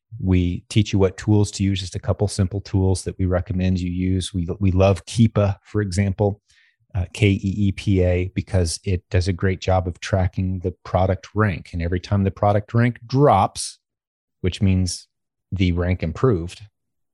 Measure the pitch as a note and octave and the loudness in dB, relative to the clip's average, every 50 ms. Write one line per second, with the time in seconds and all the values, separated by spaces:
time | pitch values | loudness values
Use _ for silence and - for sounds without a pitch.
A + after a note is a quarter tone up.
0 | _ _ A2 A2+ F#2+ F#2 F#2 F2+ F2 F2 F2 - - - - A2+ G2+ - - G2 | _ _ -12 -6 -2 0 2 2 2 0 -2 -6 -8 -2 0 2 2 2 2 2
1 | F#2+ F#2 - - - G#2+ G#2 G#2 G#2 - - - G2 G2 G2 F#2 F#2+ F2+ - G2 | 2 2 0 -2 0 2 2 2 2 0 -2 -2 -2 -2 -2 -2 -6 -8 -10 -6
2 | - - F#2+ - G#2 G2 - - F#2+ - - G2 - - - F#2+ F#2+ F#2+ F#2 - | -4 -4 -2 -2 -2 -2 0 -2 -2 -2 -2 -6 -6 -4 0 0 2 2 0 0
3 | - F2 - - F#2+ F2+ F2+ F2 - - F2+ F#2 F#2 F#2 F#2 F2+ F2+ F2+ F2 F2+ | -4 -8 -6 -4 -2 0 0 -2 -2 -2 -2 -2 0 0 0 0 -2 -4 -4 -2
4 | F#2 F#2 F#2+ F#2+ F2+ - - F2+ E2+ E2+ F2 - G2+ F#2+ E2+ F2+ F#2+ G2 G2 - | -2 -2 -2 -2 -4 -4 -6 -6 -4 -6 -4 -2 0 2 4 4 4 4 4 2
5 | - - - A2+ A#2 G#2+ - G#2+ G2+ G2 F#2+ - _ - - G#2 G#2 F#2+ E2+ G2+ | -4 -4 2 2 2 4 4 2 0 0 -2 -4 _ -6 -4 -4 -4 -2 0 0
6 | G2+ G2 F#2 - G#2 G2+ G#2 - _ _ _ _ _ _ _ _ _ _ - F#2 | 0 0 0 0 0 -2 -2 -4 _ _ _ _ _ _ _ _ _ _ -6 -6
7 | F2 - - - G#2 G2+ G2 - - F#2+ F2+ G#2 G2+ G2 F#2+ - - G#2+ G2 F#2 | -6 -6 -2 2 2 4 4 2 0 -2 -2 0 0 0 -2 -2 -2 0 2 2
8 | F2+ F2+ F2+ F2+ F#2 F#2+ - F#2+ - - - F#2 F2 E2 - - - G2 F#2 F2 | 2 2 2 0 -2 -4 -6 -8 -6 -2 0 0 0 0 -2 -4 -4 -4 -4 -4
9 | - _ - F#2 E2+ G2 F2+ - G2 F#2+ F#2 - - F#2+ F#2 F#2 F2+ F#2 - - | -2 _ -2 0 0 0 -2 0 -2 -2 -2 -2 -2 0 0 0 0 -2 -6 -8
10 | - - - F#2+ F#2 F2+ - G2 F#2 F#2 F#2 F2+ F2 F#2 - - - - - F2+ | -4 -2 0 0 0 0 -2 -4 -4 -4 -4 -4 -6 -6 -8 -8 -6 -2 0 2
11 | F#2 F#2 F#2 - - - - G#2 G#2+ G2+ D#2 - - - - E2 E2 E2+ F#2 F2+ | 2 2 0 -2 -6 -6 -2 0 0 0 0 -4 -8 -10 -6 -6 -4 -4 -4 -4
12 | - - G#2 G2+ F#2+ F#2+ - - G#2 G#2 G#2 G#2 - - - A#2 A#2+ B2 A#2 - | -4 -2 0 0 0 0 0 0 0 2 2 0 -2 -2 0 0 2 0 0 -4
13 | A#2 A2+ B2+ C3+ D3 C3+ G#2 F#2+ G#2+ - - - - - - - _ _ _ _ | -8 -4 0 4 4 6 6 4 4 2 -2 -6 -12 -12 -14 -18 _ _ _ _
14 | _ _ _ _ _ _ _ _ - F#2 - - G2+ F#2+ F#2 F#2 F#2 F2+ - - | _ _ _ _ _ _ _ _ -4 -4 -2 0 2 2 2 2 0 -2 -4 -8
15 | - _ _ _ _ _ _ _ _ _ - F2 F#2+ F2+ E2+ F2+ F2 F2+ F2+ - | -14 _ _ _ _ _ _ _ _ _ -4 0 0 0 2 0 0 -2 -2 -2
16 | - D#2+ D#2 - B2+ C3 G#2+ E2 E2+ F#2 - - G#2 - _ _ _ _ _ _ | -4 -6 -4 0 0 0 0 0 -2 -8 -12 -18 -20 -20 _ _ _ _ _ _
17 | _ _ | _ _